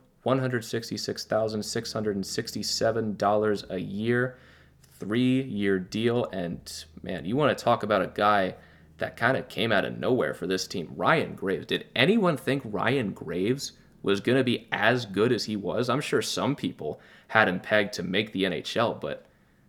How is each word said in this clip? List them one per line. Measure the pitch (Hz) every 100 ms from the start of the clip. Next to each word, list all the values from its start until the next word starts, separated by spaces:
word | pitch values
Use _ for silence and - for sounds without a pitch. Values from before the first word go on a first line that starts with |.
| _ _
one | 123 131
hundred | 131 120
sixty-six | - 117 - 107 - 104
thousand | - 110 110 107
six | 104 117 113
hundred | 113 107 98
and |
sixty-seven | 92 - - 110 98 - 113 113 110 98
dollars | 101 107 107 101 -
a | 92
year, | 101 98 113 120 127 - - - - _ _ -
three-year | 92 117 127 131 135 101 98 95
deal. | 90 107 117 120 -
And, | 95 87 - - - - -
man, | - 90
you | 80 127
wanna | 139
talk | 98 - 113
about | 104 101
a | 85
guy | - 104 104 92 - - - - -
that | - -
kinda | 117 123
came | - - 113
out | 98
of | 65 60
nowhere | 85 123 76
for | - 85
this | 92 -
team, | 98 78 67
Ryan | 95 160 87
Graves. | 78 95 90 -
Did | - -
anyone | - 147 226 180 143
think | - 139
Ryan | 117 101 107 139 101
Graves | - 80 85 101 139 - - - -
was | - 101
gonna | 113 131
be | 127 113 -
as | 92 107 123
good | 104 95 117
as | 107
he | - 107
was? | 92 95 123
I'm | 131
sure | - 131
some | - - 107 147
people | 92 - 76 - - - -
had | 110 104
him | 92
pegged | - 107 101
to | -
make | 90 92 110
the | 98 95
N |
H | 78 - 110
L, | 117
but | - 76 - - _ _ _